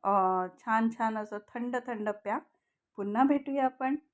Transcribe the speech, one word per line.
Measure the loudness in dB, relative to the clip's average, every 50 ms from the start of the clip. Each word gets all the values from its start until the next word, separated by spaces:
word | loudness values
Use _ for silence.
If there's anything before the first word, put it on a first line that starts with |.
अ, | 2 4 4 4 4 4 2 0 -2 -4 -8 -12
छान | -4 0 2 2 2 0
छान | 0 0 -2 -2 -2 -4
असं | -6 -6 -8 -10 -12 _ -10
थंड | -8 -6 -4 -4 -4 -4
थंड | -4 -8 -4 -4 -4
प्या. | -4 -4 _ -6 -6 -6 -6 _ _ _ _ _ _ _ _ _ _
पुन्हा | -6 -6 -2 2 2 4
भेटूया | 4 4 2 0 -2 -2 0 0
आपण | 0 -2 _ -2 -2 -2 -4 _ _